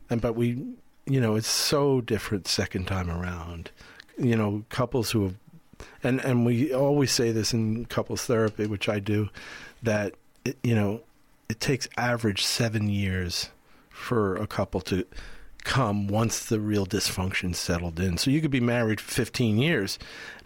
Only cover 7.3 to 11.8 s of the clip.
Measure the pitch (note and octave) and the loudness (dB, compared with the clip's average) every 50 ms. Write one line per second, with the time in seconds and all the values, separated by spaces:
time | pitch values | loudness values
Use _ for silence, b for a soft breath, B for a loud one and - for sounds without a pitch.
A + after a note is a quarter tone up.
7.3 | A2+ A2+ G#2 - - A2+ A2 G#2+ A2 A#2 A#2 - - A#2+ A2 - A2+ - - - | 2 2 0 2 2 2 2 0 0 -2 -4 -4 -4 -4 -2 -2 -4 -6 -2 0
8.3 | B2 A2 A2 G#2+ - - G#2 G#2+ G#2+ G2 - - G#2 G#2 G2 G#2+ G#2 G#2 G#2+ G2 | 2 4 4 2 2 0 -2 -2 -2 -2 -2 -2 -2 0 0 0 2 2 0 0
9.3 | B B B B B B B B B B - A2+ G#2 G#2 G2+ F#2+ - - _ _ | B B B B B B B B B B -2 0 0 0 0 -2 -6 -10 _ _
10.3 | _ _ _ A#2+ - - - B2 A#2 G#2+ G#2 G2+ G#2 A#2 - - _ _ _ _ | _ _ _ -8 -6 -2 0 2 4 4 4 2 0 -4 -8 -16 _ _ _ _
11.3 | _ _ _ - A2+ - - - C#3 A#2+ | _ _ _ -10 -8 -4 0 -2 0 -2